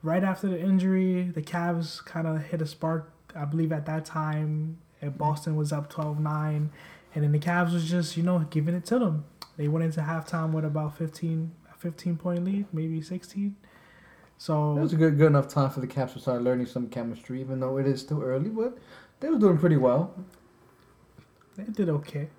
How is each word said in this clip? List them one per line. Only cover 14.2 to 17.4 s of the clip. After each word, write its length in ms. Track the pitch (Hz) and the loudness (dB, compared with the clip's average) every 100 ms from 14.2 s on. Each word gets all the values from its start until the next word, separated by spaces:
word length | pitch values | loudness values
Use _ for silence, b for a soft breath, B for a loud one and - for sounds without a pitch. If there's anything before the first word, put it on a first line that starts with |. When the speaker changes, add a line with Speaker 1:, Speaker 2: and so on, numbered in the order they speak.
| b _ | b _
Speaker 1:
So 400 | - 156 151 147 | -2 0 2 2
Speaker 2:
It 40 | |
was 100 | 156 | 2
a 40 | 160 | 4
good, 200 | 160 143 | 4 8
good 120 | 156 | 6
enough 200 | 143 135 | 6 4
time 220 | 147 135 | 2 0
for 100 | 135 | 0
the 60 | 123 | -4
Cavs 260 | - 123 | -2 -4
to 40 | 120 | -4
start 220 | - 123 | -2 0
learning 240 | 120 123 120 | 2 0 -2
some 200 | 127 117 | -4 -6
chemistry, 520 | 123 117 113 - 127 | -6 -6 -8 -10 -10